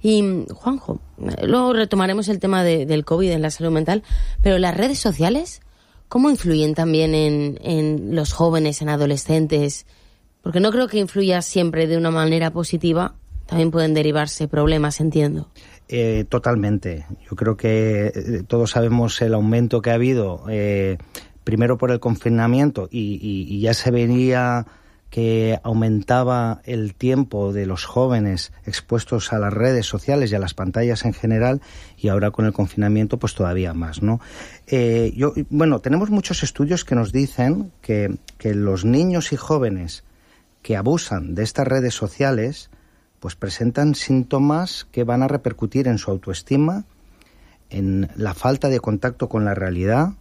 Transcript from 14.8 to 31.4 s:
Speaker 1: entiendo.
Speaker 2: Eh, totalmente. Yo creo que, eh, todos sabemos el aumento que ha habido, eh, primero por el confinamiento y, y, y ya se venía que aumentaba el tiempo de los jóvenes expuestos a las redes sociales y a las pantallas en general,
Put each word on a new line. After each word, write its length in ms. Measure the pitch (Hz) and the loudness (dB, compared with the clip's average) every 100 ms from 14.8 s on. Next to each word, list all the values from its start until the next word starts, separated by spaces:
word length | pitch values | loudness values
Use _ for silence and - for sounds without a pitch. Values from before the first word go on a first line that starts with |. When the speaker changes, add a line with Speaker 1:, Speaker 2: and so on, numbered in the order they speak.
| 151 147 | 0 0
Speaker 1:
entiendo. 500 | 160 151 147 156 151 - - - _ | 0 2 0 0 -8 -16 -20 -20 _
Speaker 2:
Eh, 360 | 120 113 110 107 | -2 0 0 0
totalmente. 800 | 123 117 117 104 104 90 82 76 101 - | -2 0 0 2 0 -2 -8 -10 -16 -12
Yo 80 | - | -4
creo 200 | 104 107 | -2 0
que, 560 | 113 110 110 104 104 | 2 2 2 2 0
eh, 280 | - 90 110 92 | -4 -6 -6 -2
todos 260 | 117 117 | 0 2
sabemos 480 | - 117 120 117 - | 2 2 4 2 0
el 120 | 117 | 0
aumento 480 | 110 104 117 117 117 | 2 2 2 2 0
que 80 | 113 | 0
ha 40 | |
habido, 500 | 117 123 127 101 87 101 | 2 2 2 0 -4 -6
eh, 500 | 107 104 101 95 90 - - - - | -2 0 0 0 -4 -8 -20 -20 -12
primero 360 | - 110 120 120 | -4 0 2 2
por 120 | 127 | 0
el 100 | 120 | 0
confinamiento 880 | 120 110 120 113 117 123 143 139 92 | 0 -2 0 2 2 4 2 0 -8
y, 220 | 120 104 | -6 -6
y, 380 | 98 104 98 92 | -6 -6 -6 -6
y 80 | 98 | -2
ya 120 | 110 | 0
se 180 | 117 127 | 0 2
venía 760 | 120 117 123 127 127 123 120 113 - _ _ - | 2 2 4 4 2 2 0 -4 -14 _ _ -10
que 500 | - 113 113 110 113 | -2 0 2 2 0
aumentaba 1000 | 113 113 110 107 98 123 127 123 117 113 | 0 0 2 0 2 2 2 2 0 -4
el 300 | - 117 107 | -6 -4 -6
tiempo 580 | 95 127 131 135 104 98 | -2 0 2 0 -2 -2
de 120 | 101 95 | -2 -4
los 180 | 90 | -4
jóvenes 680 | - - 131 120 104 92 - - - | -4 0 2 2 0 -2 -6 -14 -10
expuestos 680 | - - 117 - 120 - | -10 -4 -4 -2 -4 -2
a 60 | 110 | -2
las 140 | 101 | -2
redes 340 | 104 123 127 104 | 0 2 2 -2
sociales 440 | 101 - 143 123 | -4 0 0 2
y 40 | |
a 60 | 104 | 0
las 120 | 92 | -4
pantallas 520 | - 92 110 117 113 | -4 -4 0 0 0
en 100 | 120 | -2
general, 480 | 104 117 117 | -2 0 2